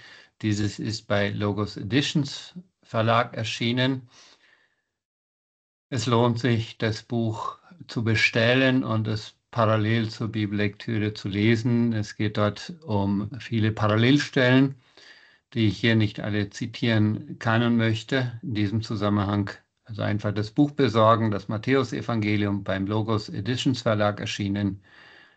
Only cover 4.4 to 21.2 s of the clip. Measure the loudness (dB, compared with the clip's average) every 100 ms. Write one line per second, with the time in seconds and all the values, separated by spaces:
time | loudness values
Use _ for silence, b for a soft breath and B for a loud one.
4.4 | b b b b b b _ _ _ _
5.4 | _ _ _ _ _ -4 2 4 4 2
6.4 | 2 0 -2 -4 -4 -4 -4 -2 -2 -4
7.4 | -8 -10 _ -20 -10 -4 0 2 2 4
8.4 | 4 4 4 2 0 -2 -2 -4 -8 _
9.4 | _ 0 2 4 2 0 -2 -4 -6 -2
10.4 | -2 0 -2 -4 -4 -2 -2 -4 -6 2
11.4 | 4 4 2 2 2 0 -4 -4 -4 0
12.4 | 0 -2 -12 -16 -4 -2 0 -2 -4 -10
13.4 | -6 0 0 0 2 4 4 4 2 2
14.4 | 6 6 4 -2 B B B B B B
15.4 | _ 0 0 2 2 2 2 -2 -4 -4
16.4 | -4 -6 -10 -4 0 2 2 0 -8 -6
17.4 | 0 2 2 2 2 0 -2 -2 -2 -6
18.4 | -6 -2 0 -2 -4 -2 0 0 0 0
19.4 | -2 -8 _ _ -16 -6 -2 -2 -2 -4
20.4 | -4 0 0 2 2 6 6 6